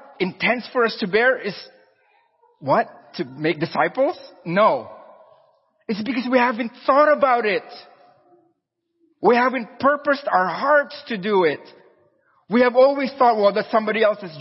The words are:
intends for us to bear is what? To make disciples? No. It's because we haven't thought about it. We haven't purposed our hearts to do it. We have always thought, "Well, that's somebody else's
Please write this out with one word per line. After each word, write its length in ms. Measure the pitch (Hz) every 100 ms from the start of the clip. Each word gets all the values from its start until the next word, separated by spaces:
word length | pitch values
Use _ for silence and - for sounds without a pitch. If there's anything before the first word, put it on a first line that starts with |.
| - -
intends 500 | 185 - 185 240 -
for 140 | 254 220
us 100 | -
to 80 | 202
bear 320 | 202 254 262
is 160 | 202 165 - _ _ _ _ _ _ _ _ _
what? 280 | 135 175 233 - - -
To 100 | 135
make 340 | 131 151 156
disciples? 580 | 160 156 165 208 277 - - - 165
No. 440 | 180 214 139 107 - - - - _ _ _ _ _ -
It's 140 | 208
because 260 | 220 254 247
we 60 | 254
haven't 340 | 240 226 233 - -
thought 260 | 262 302
about 340 | 277 269 240 214
it. 180 | 175 - - - _ _ _ _ _ _ _ _ _ _ _ _ _
We 140 | 170 240
haven't 440 | 254 247 220 -
purposed 440 | 269 294 294 277 -
our 160 | 185 185
hearts 480 | 170 262 294 277 - -
to 100 | 220
do 260 | 196 196
it. 160 | 165 139 - - _ _ _ _ _ _ -
We 120 | 220
have 140 | 247 240
always 360 | 269 285 269 -
thought, 200 | 247 220
"Well, 160 | 202
that's 160 | 202 202
somebody 320 | 233 214 208
else's 320 | 214 208 185 151